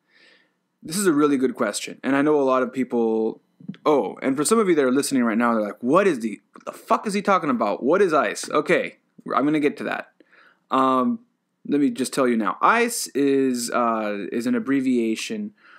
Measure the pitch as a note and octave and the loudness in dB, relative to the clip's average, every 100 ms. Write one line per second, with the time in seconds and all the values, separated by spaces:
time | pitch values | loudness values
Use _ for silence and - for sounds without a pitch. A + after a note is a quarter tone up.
0 | _ _ _ _ _ _ _ _ - E3+ | _ _ _ _ _ _ _ _ -8 -2
1 | G3 D3 D3 C#3 B2+ - A2 G2+ - F2+ | 2 4 4 2 0 -2 -4 -4 -8 -8
2 | C3 C#3 D3 D3+ C3+ B2+ B2 C3 B2 A#2+ | -2 0 2 2 2 0 0 -4 -4 0
3 | A2+ A2 A2 - _ _ - F#2+ - D3 | 0 0 -2 -6 _ _ -18 -4 0 2
4 | F#2 - C3 C#3 C#3+ A3+ G3+ D#3 C3 C3 | 0 -4 -2 -2 2 2 4 2 2 2
5 | C3+ C#3 A#2+ A2 A#2+ A2+ G#2 G2 A#2+ E3 | 0 0 0 2 2 0 -2 -4 0 2
6 | G3 C#3 A2+ G2+ _ - - - - A#3+ | 2 0 -4 -10 _ -20 -16 -12 -2 -2
7 | A3+ G3+ G3+ F#3+ D#3 A#2+ A2 F#2+ B2 F3+ | -2 -2 0 0 2 0 0 -2 2 2
8 | G3 D3+ A2 - - D3+ D3 D#3 F2+ - | 4 2 0 -2 -4 -2 2 0 0 -10
9 | _ _ - G2+ C#3 D#3 C#3+ - G#2+ - | _ _ -6 -2 0 0 0 -2 -6 -6
10 | - _ _ _ _ _ - C3 C3 C3 | -8 _ _ _ _ _ -4 0 2 2
11 | B2 A#2 _ _ _ _ - C#3+ C#3 A#2+ | 0 -2 _ _ _ _ -4 0 0 0
12 | A#2+ - B2+ A2+ G2+ - D3+ A3+ A#3+ A#3 | -4 0 0 2 -2 0 2 2 0 -2
13 | - - C#3 C#3 C3+ B2 A#2 - A#2 A2+ | -6 -2 0 2 0 -2 -4 -2 0 -2
14 | G#2+ G#2 G2 A#2+ A#2+ B2 A2+ C#3 C3 B2 | -2 -6 -6 -6 -2 -2 0 -2 0 0
15 | A2+ A2 - A2 G#2 - - | 0 -2 -6 -8 -8 -12 -20